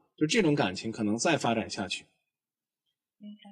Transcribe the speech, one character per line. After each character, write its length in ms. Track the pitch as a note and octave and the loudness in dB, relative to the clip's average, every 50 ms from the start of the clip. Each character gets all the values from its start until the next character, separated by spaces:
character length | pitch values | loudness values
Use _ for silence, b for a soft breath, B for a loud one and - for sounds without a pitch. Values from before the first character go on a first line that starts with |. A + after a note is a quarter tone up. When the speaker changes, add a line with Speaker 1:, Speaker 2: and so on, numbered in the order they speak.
| _ _ _ | _ _ _
Speaker 1:
就 100 | - D3+ | -2 0
这 160 | D#3 A#3+ A#3 | 2 4 4
种 120 | F3+ D3+ D3 | 4 4 4
感 200 | C#3 A#2 F#2 F#2+ | 4 2 0 -2
情 160 | G2 - A2+ | -4 -6 -6
可 140 | G#2+ A#2 G#2+ | -4 -2 0
能 120 | G#2 G#2+ A#2 | 0 0 0
再 180 | - F3 D3+ | 2 2 2
发 180 | C3 C#3+ A#2+ A2+ | 2 2 0 0
展 140 | A2+ F#2 F2+ | 0 -2 -4
下 180 | - C3 A#2 | -6 -8 -6
去， 160 | G#2+ - - - _ _ _ _ _ _ _ _ _ _ _ _ _ _ _ _ _ _ _ _ _ _ - | -6 -8 -10 -10 _ _ _ _ _ _ _ _ _ _ _ _ _ _ _ _ _ _ _ _ _ _ -20
Speaker 2:
明 120 | - - - | -20 -20 -18
白。 160 | - - - | -20 -20 -20